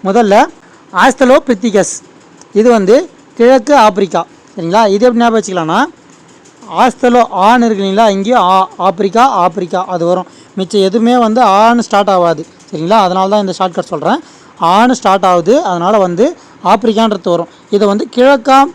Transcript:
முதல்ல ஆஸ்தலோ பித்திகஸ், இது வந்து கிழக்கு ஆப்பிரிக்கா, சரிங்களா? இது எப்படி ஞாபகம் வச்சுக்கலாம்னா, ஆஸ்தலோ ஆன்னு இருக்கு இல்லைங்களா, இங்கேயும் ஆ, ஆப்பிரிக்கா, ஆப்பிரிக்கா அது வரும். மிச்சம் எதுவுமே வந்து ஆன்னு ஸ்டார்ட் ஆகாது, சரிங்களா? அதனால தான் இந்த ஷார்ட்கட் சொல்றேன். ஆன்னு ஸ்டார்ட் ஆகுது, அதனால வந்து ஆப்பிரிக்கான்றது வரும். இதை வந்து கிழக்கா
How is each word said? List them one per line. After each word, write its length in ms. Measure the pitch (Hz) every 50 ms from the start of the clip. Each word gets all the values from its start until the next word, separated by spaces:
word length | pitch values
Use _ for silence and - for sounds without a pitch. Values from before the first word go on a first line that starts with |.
| - 190
முதல்ல 360 | 196 233 233 202 196 220 277 349 - - _ - - _ _ _ - 185 196
ஆஸ்தலோ 340 | 262 247 - 269 247 262 302 - -
பித்திகஸ், 480 | 247 185 247 233 185 208 185 - - - - - - - - - - - - _ _ 202
இது 80 | 220 247 240
வந்து 200 | 226 196 180 220 285 359 320 _ _ - _ _ -
கிழக்கு 340 | 233 240 262 262 214 285 285 277 220
ஆப்பிரிக்கா, 380 | 214 190 202 196 175 - 180 - _ - _ _ - -
சரிங்களா? 300 | - 170 165 175 220 226 208 196
இது 80 | 208 220 247
எப்படி 160 | 240 233 233
ஞாபகம் 160 | 233 226 226
வச்சுக்கலாம்னா, 400 | - - 190 180 160 156 165 208 269 349 - _ _ _ - _ _ _ - - _ - _ _ - - 160 170
ஆஸ்தலோ 420 | 226 262 240 - - 247 240 247 226 - - 196 190
ஆன்னு 200 | 208 240 254 233
இருக்கு 160 | 233 220 196 196
இல்லைங்களா, 220 | 190 190 202 233 220 196
இங்கேயும் 300 | 196 196 214 247 247 185 180
ஆ, 80 | 190 190 190 185 - - 175
ஆப்பிரிக்கா, 360 | 190 185 175 202 196 175 226 247 277 247 196 175
ஆப்பிரிக்கா 360 | 180 160 202 180 165 202 185 190 190 185
அது 100 | 175 165 170
வரும். 200 | 180 180 180 - - - - _ _ 196
மிச்சம் 260 | 190 170 - 208 190 190
எதுவுமே 260 | 185 233 220 233 247 254 240
வந்து 160 | 220 214 247 254 208 190 196 214
ஆன்னு 220 | 233 240 240 226
ஸ்டார்ட் 240 | - 226 202 202 214 196
ஆகாது, 280 | 180 175 170 165 147 160 - _ _ - -
சரிங்களா? 300 | - 156 156 170 208 226 196
அதனால 240 | 180 180 190 190 196 208
தான் 100 | 214 202
இந்த 100 | 190 185 -
ஷார்ட்கட் 320 | 185 185 170 190 175 - 180
சொல்றேன். 280 | 156 143 165 226 339 320 - - - - - - - 175 165
ஆன்னு 240 | 180 202 233 247 254 233
ஸ்டார்ட் 260 | - 208 190 196 196 190
ஆகுது, 240 | 180 175 165 175 233 294 359 208
அதனால 280 | 180 170 170 185 214 214 190
வந்து 200 | 180 175 170 226 302 349 - - - - - - 180 196
ஆப்பிரிக்கான்றது 580 | 226 196 226 214 208 226 226 220 185 - 190 175
வரும். 160 | 165 170 - - _ _ _ -
இதை 80 | 202 208 202 196
வந்து 140 | 214 - 233 -
கிழக்கா 420 | 247 247 269 285 269 220 285 262 269 277 330 -